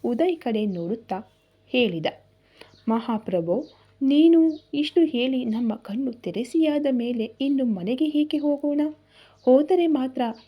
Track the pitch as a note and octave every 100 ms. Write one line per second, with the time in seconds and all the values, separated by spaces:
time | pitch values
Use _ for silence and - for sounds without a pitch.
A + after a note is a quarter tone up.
0 | A#3 A#3 F4 D#4+ B3 A3 G#3+ F3+ E3+ A3+
1 | - F#3+ - _ _ _ _ B3+ A3+ E3
2 | D#3 - _ _ _ _ - _ - A3+
3 | A3+ A3 G#3+ F#3 E3 G3+ D4+ _ _ _
4 | C4+ C#4+ E4 E4 D#4+ D4+ _ C#4+ D4+ F4+
5 | D#4+ A#3+ B3+ C4 B3 A3 A#3 A3 - G#3+
6 | C4+ A#3 F#3 F#3 B3+ E4 D#4 D4 C#4+ B3
7 | A#3+ A#3+ A3 - C#4 C#4 B3 G3 F3 C4
8 | D#4 D4+ D4+ D4+ D4 C#4+ D4 D4 D4+ D4+
9 | _ _ _ _ - C4 D4 F#4 E4+ C#4+
10 | C4 C4 A#3 A3+